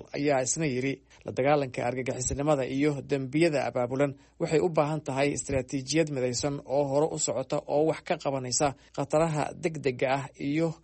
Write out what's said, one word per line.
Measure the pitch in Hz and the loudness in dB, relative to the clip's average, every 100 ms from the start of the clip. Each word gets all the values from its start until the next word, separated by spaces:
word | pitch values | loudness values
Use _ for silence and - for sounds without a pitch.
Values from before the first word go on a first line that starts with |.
| - | -2
ayaa | - 143 135 | -2 2 2
isna | 127 156 160 | 2 0 -2
yiri, | 127 135 135 _ - | 0 -2 -4 _ -16
"La | - | -6
dagaalanka | 101 135 147 135 135 120 | 0 4 4 2 -2 -2
argagixisanimada | 127 127 123 123 131 147 143 127 | -2 -4 -4 -4 -2 2 2 0
iyo | 135 151 139 | 0 0 0
dembiyada | 131 139 131 147 170 143 117 | -2 -2 0 2 2 2 0
abaabulan | 127 120 135 143 131 _ - | -2 -2 0 0 -2 _ -6
waxay | 165 151 | 0 2
u | 180 | 2
baahan | 156 147 156 | 2 0 0
tahay | - 135 143 | -4 0 0
istiraatiijiyad | 135 - 139 127 143 131 156 160 | -2 -2 -2 -2 -4 0 0 0
midaysan | 139 123 120 147 143 | 0 -2 0 -2 -4
oo | - 135 | -2 0
hore | 143 139 160 | 2 2 2
u | 160 | 0
socota | 143 113 135 147 - | -2 -2 -2 -4 0
oo | 143 160 | 2 2
wax | 139 | 0
ka | - 165 | -2 -2
qabanaysa | 147 135 127 123 147 - - | -2 -2 -2 0 0 0 -8
khataraha | - 143 156 165 151 - | -6 0 2 2 2 -2
degdega | - 170 156 135 127 135 | -2 -4 -2 -2 0 0
ah | 139 135 - | 0 -2 -6
iyo | 143 151 165 156 | -2 0 0 -2